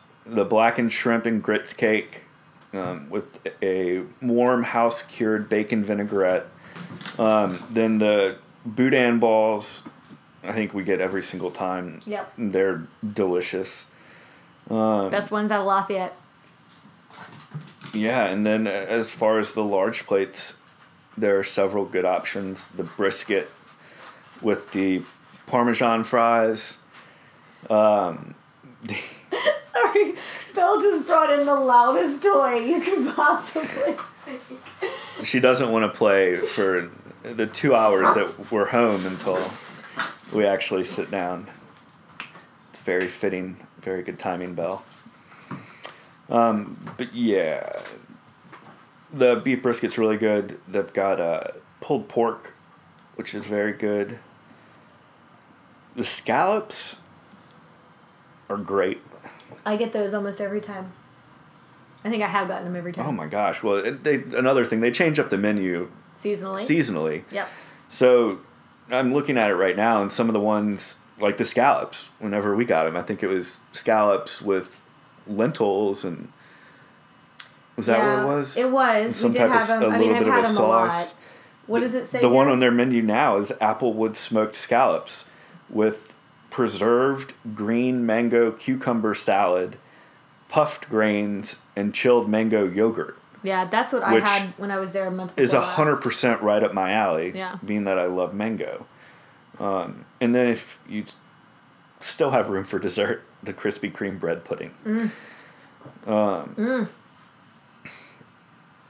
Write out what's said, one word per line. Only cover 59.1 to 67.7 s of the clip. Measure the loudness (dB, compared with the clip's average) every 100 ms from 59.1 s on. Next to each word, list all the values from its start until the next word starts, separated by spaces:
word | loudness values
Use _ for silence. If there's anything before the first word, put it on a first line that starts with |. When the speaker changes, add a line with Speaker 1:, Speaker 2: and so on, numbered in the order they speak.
| -20 -20 -20 -20 -10 -4
Speaker 2:
I | -2
get | -2
those | -2 -2
almost | -4 -6 -6
every | -6 -6
time. | -8 -12 -14 -18 -20 -20 -20 -20 -20 -20 -20 -20 -20 -12
I | -6
think | -4
I | 0
have | 0 -2
gotten | -4 -6
them | -8
every | -8
time. | -8 -6
Speaker 1:
Oh |
my | -6 -4
gosh! | -2 -2 0
Well, | 0 0
it, | -2 -4
they, | 0 0 -2 0
another | 2 4 2
thing, | 2
they | 2
change | 2 2 2
up | 0
the | 0
menu | 0 0 0 -4 -6 -12 -20 -10
Speaker 2:
Seasonally? | -6 -6 -6 -6
Speaker 1:
seasonally. | 0 0 0 -2 -4 -4 -8
Speaker 2:
Yep. | -10 -10 -12 -20